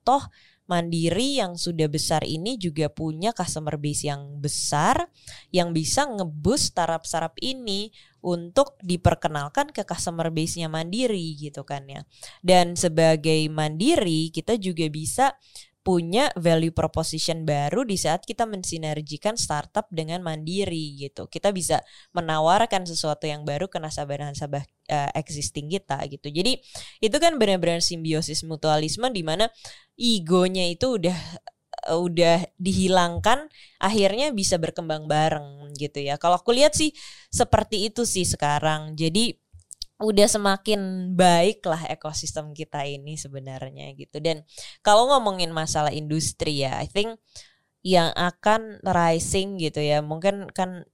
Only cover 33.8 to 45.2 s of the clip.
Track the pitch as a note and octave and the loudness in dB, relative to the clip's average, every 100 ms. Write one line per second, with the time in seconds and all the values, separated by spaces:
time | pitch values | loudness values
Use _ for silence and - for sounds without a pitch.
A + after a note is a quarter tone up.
33.8 | F#3+ G#3+ G3 G#3+ D4+ A3 F#3+ F3+ D#3+ - | 0 4 2 2 -2 0 0 0 -2 -6
34.8 | E3 D#3 D#3 D3+ D#3+ D3+ C#3+ C#3+ C#3+ C#3+ | -6 -6 0 2 2 0 -6 -16 -18 -10
35.8 | C#3+ C#3+ C#3 D3 E3+ F3+ - B3 D4+ D4+ | -8 -6 -6 0 2 2 2 4 4 4
36.8 | D#4 - - - _ - A#3+ A3 - G#3 | 0 -2 -14 -20 _ -2 2 2 0 -2
37.8 | G#3+ A3+ A#3 F#3 E3+ - D3 D3 D#3 D#3 | -2 -2 -2 0 -2 0 0 2 0 0
38.8 | D#3 D#3 D#3+ F3+ A#3+ - _ - _ - | -4 -2 0 2 0 -2 _ -20 _ -16
39.8 | - - G#3+ G3+ G3+ G#3+ G3+ G3 - G#3 | -16 -2 2 6 6 6 2 0 0 0
40.8 | F#3+ F#3 F3+ F3+ F3+ E3+ F#3 A3 F#3 D#3+ | -2 -4 -2 4 6 6 4 2 -4 -4
41.8 | D#3+ D#3 D3+ D3+ D#3 D#3 D3+ D3+ D#3 D3 | -4 -8 -6 -6 -6 -8 -10 -10 -8 -6
42.8 | C#3+ C#3+ C#3+ D#3 C#3+ C#3 C3 C3 C3+ C#3 | -6 -8 -10 -12 -12 -12 -12 -12 -12 -14
43.8 | C#3+ C#3 C#3+ D3+ D#3+ D#3 - - - - | -16 -16 -14 -4 -2 -2 -6 -18 -18 -2
44.8 | G#3 G#3 B3+ C#4 | 6 6 8 4